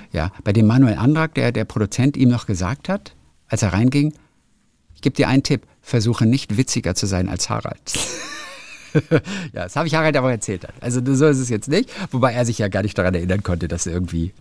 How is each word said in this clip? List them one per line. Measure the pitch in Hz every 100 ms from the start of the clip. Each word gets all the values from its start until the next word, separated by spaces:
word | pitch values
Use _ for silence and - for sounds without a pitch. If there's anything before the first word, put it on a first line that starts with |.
| -
Ja, | 85 78 -
bei | -
dem | 104 107
Manuel | 123 135 98
Andrak, | 120 151 160 -
der, | 120
der | 123
Produzent, | 107 - 104 - 131 -
ihm | 123
noch | 123 -
gesagt | 95 92 131 -
hat, | 196 - - _ _ _
als | 110
er | 113
reinging, | 101 123 143 151 - _ _ _ _ _ _ _ -
„Ich |
geb | - -
dir | 113
einen | 131
Tipp, | - 135 - _
versuche | - 123 110 113 110
nicht | 135 - 104
witziger | 135 - - 92
zu | 101
sein | 95 92
als | 101 -
Harald.“ | 107 - - -
<laughs> | - - - - - - - - - - 156 - 160 - 196 165
Ja, | 104 92
das | 139
habe | 165
ich |
Harald | 156 156 147
aber | 127
erzählt. | 117 - 95
Dann. | - -
Also | - 127 123
so | 135 156
ist | 139
es | 123
jetzt | 110 120
nicht, | 156 254 - 190
wobei | 131 123
er | 117
sich | 120 113
ja | 104
gar | 95
nicht | 101 -
daran | 90
erinnern | 90 90 92
konnte, | 101 87 85
dass | 85 -
irgendwie | 85 87 82 85 -